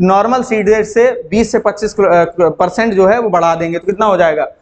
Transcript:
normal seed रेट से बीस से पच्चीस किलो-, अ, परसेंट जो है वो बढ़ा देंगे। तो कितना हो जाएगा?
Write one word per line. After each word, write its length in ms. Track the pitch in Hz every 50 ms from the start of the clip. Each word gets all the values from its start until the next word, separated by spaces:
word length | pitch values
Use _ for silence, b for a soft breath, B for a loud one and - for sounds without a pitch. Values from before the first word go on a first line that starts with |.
normal 420 | 180 185 190 196 202 226 254 254 247
seed 260 | - 226 214 202 196
रेट 160 | 214 220 208
से 420 | 214 - 233 233 254 240 - - 156
बीस 220 | 185 220 233 220
से 80 | - 220
पच्चीस 340 | - 208 196 - 220 208 208
किलो-, 200 | - 196 175 175
अ, 140 | 175 170 165 - 175
परसेंट 520 | 175 160 156 - 180 180 - - 226 233 196
जो 140 | 190 190 190
है 120 | 220 247
वो 100 | 233 208
बढ़ा 260 | 180 175 170 165 165
देंगे। 240 | 165 170 165 165 170
तो 60 | -
कितना 200 | 190 202 190 220
हो 120 | 214 190 170
जाएगा? 300 | 175 160 151 151 - - - _